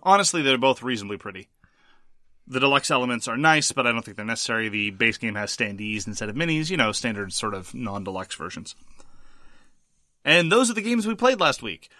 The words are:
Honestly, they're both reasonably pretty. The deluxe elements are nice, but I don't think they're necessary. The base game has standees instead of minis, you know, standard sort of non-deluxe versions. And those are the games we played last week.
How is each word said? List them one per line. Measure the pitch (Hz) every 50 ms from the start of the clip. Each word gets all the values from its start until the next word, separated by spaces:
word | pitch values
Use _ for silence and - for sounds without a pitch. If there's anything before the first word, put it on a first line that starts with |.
Honestly, | - 185 196 202 190 - - 165
they're | 143 135 131 123
both | 135 135 127 -
reasonably | 120 127 123 107 101 101 104
pretty. | - - 104 95 92 95 _ _ _ _ _ _ _ _ _ _ - - - - - _ _ _ _ _
The | - 127 131
deluxe | 135 139 139 139 - -
elements | 147 127 123 123 120 113 -
are | 127 113 127
nice, | 151 160 156 151 139 -
but | - 139 120
I | 120
don't | 117 117 110
think | 104 98 104
they're | 104
necessary. | 110 113 - - - 113 110 110 107
The | 101 107 104 104
base | 95 98 117 113 107
game | - 120 113 104
has | 104 104 101 -
standees | - 117 104 101 98 107 107 107 104 95
instead | 107 101 - 110 104
of | 104
minis, | 143 170 165 156 156 156 160
you | 185
know, | 156 117 107
standard | 104 - - 120 107 101 101 92
sort | - - 117 107 98
of | 95 90 - -
non-deluxe | 127 120 101 98 101 95 95 95 92 92 - -
versions. | - 78 92 - 82 78 - - - - - - - - - - - - - - - - - - - - - _ _ _ _ _ _ _ _ _ _ -
And | 143 160 175 170 160
those | 202 240 262 233
are | 226
the | 220
games | 202 226 240 226 208
we | 220 226
played | - 240 254 269 196
last | 175 147 131 -
week. | 120 107 82 - - - _